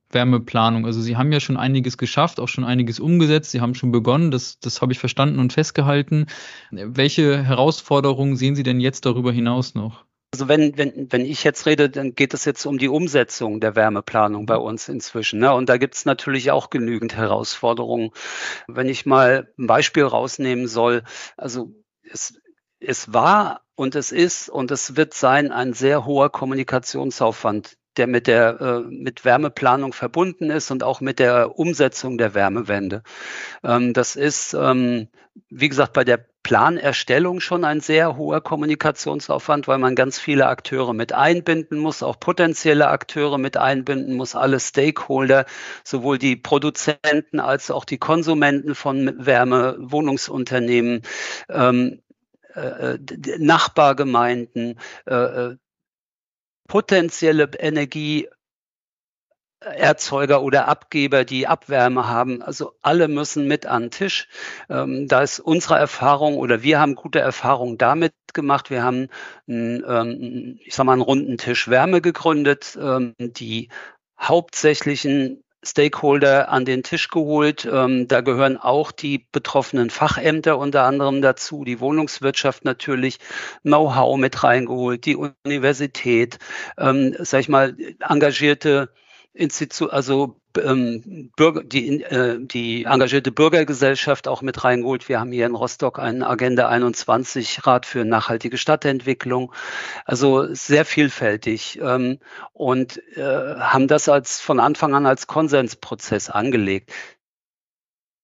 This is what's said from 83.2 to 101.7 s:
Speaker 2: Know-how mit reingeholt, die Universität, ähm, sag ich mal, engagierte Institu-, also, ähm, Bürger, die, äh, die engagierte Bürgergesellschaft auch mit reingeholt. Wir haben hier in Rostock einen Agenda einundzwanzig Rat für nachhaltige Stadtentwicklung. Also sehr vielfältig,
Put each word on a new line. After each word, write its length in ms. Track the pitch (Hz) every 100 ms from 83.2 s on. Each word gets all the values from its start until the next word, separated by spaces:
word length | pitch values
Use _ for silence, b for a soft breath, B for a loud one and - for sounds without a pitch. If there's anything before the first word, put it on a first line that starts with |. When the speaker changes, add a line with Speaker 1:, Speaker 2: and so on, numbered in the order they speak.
| B B B B
Speaker 2:
Know-how 540 | - 147 156 127 123 135
mit 240 | 131 -
reingeholt, 640 | 135 123 123 127 123 123 131
die 120 | 139
Universität, 1200 | 143 135 139 143 131 135 143 - 127 117 117 - B B B B
ähm, 360 | 135 135 131 -
sag 220 | 170 135
ich 80 | 139
mal, 260 | 139 135 120 165 -
engagierte 920 | 143 143 147 127 147 143 156 139 139 b b b b
Institu-, 560 | - 160 - 143 - 165
also, 480 | 143 127 135 139 - _ -
ähm, 720 | 147 131 120 117 156 175 131 -
Bürger, 280 | 156 160
die, 380 | 127 135 120 143
äh, 380 | - 131 123 117
die 440 | 127 120 117 117 113
engagierte 460 | 131 127 139 135
Bürgergesellschaft 960 | 113 156 170 151 135 135 135 - 135 -
auch 140 | 131
mit 220 | 135 -
reingeholt. 440 | 127 123 120 127 -
Wir 120 | 123
haben 120 | 120
hier 140 | 123 120
in 80 |
Rostock 460 | 117 123 - 139 131
einen 240 | 127 123
Agenda 440 | 120 117 127 123 117
einundzwanzig 1000 | 117 123 117 - 120 127 135 113 - -
Rat 180 | 123 -
für 180 | -
nachhaltige 540 | 120 113 - 113 117 120
Stadtentwicklung. 960 | - 151 147 135 127 131 127 127 127 B B B B B -
Also 420 | 131 139 135 131
sehr 340 | 120 - 147 156
vielfältig, 920 | - 143 - 117 107 113 110 -